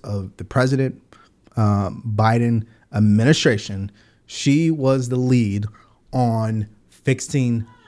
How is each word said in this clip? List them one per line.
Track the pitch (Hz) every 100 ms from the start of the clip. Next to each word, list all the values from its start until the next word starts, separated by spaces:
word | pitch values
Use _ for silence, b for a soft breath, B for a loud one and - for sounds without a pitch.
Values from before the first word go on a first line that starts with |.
of | 120 101 92 -
the |
President, | 98 139 131 135 131 - _ b b _ _ -
uh, | 107 101 98
Biden | 107 117 104 110 117 120 117 110 b b
administration, | 110 107 104 123 156 156 101 - 98 98 - b b b
she | - 139 143 165
was | 160 131 135 120
the | 127
lead | 127 127 107 101 107 b b b _
on | 127 120 113 110 110 107 - _
fixing | _ - 131 - 143 123 117 110 -